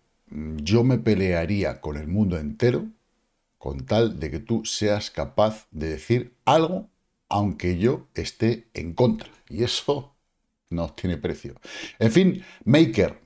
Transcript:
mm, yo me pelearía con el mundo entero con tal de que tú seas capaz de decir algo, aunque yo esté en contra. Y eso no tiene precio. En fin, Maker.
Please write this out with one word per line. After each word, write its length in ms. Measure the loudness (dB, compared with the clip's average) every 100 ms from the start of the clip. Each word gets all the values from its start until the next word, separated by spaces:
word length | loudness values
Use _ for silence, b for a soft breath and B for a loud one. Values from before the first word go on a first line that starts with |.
| _ _ _
mm, 280 | -10 -8 -6
yo 260 | 2 4
me 140 | 4 2
pelearía 800 | 2 2 2 0 0 -2 -2 -4
con 160 | -8 -8
el 100 | -4
mundo 320 | 0 0 0
entero 480 | -6 0 0 0 -4 -14 _ _ _ _ _ _
con 260 | -10 -8 0
tal 340 | 2 2 0
de 100 | -6
que 80 | -6
tú 260 | -4 -4
seas 460 | -4 -2 0 0 -2
capaz 560 | -8 -4 2 0 0 -12
de 180 | -8 -6
decir 460 | -6 -2 -2 -2 _
algo, 440 | 4 4 4 -2 -8 _ _ _ _
aunque 500 | -2 0 -2 -2 2
yo 280 | 2 0 -6
esté 540 | -10 -10 -2 0 0 -6
en 200 | -10 -8
contra. 340 | 2 2 2 -6 -20 -12
Y 160 | -4
eso 500 | -4 -2 -2 -4 -6 _ _ _ _ _ _
no 220 | -6 -6
tiene 240 | -4 -4 -4
precio. 380 | -4 -8 -12 -18 B B B B
En 140 | 2
fin, 320 | 4 4 2 B B
Maker. 560 | 4 6 6 4 0 -2